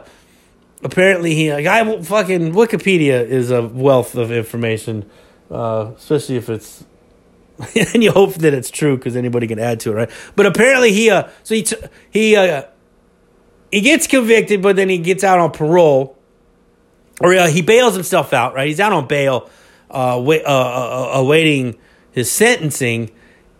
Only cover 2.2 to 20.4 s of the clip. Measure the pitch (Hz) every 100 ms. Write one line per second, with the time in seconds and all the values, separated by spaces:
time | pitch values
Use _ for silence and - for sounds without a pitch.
2.2 | 190 180 165 180 226 185 196 180 143 123
3.2 | 117 131 120 123 117 127 139 131 113 123
4.2 | 117 117 110 120 117 110 - 110 101 _
5.2 | _ _ - - 117 110 110 120 - 151
6.2 | 143 123 113 110 - - - _ _ _
7.2 | _ _ _ - - 226 202 233 208 185
8.2 | 196 180 160 135 - - 151 127 127 123
9.2 | 123 120 117 110 120 113 113 107 117 -
10.2 | - - 202 180 247 262 240 202 226 180
11.2 | - - - 220 220 220 - _ _ 208
12.2 | 220 208 185 143 - _ _ _ _ _
13.2 | _ _ _ _ _ 202 220 320 - 269
14.2 | 226 226 190 202 196 190 190 180 165 190
15.2 | 196 180 165 - 151 180 160 135 135 -
16.2 | _ _ _ _ _ _ _ _ _ -
17.2 | 175 185 175 160 160 226 247 190 165 175
18.2 | 139 135 120 131 147 156 208 175 123 147
19.2 | 139 123 - _ _ _ - 135 127 123
20.2 | 127 160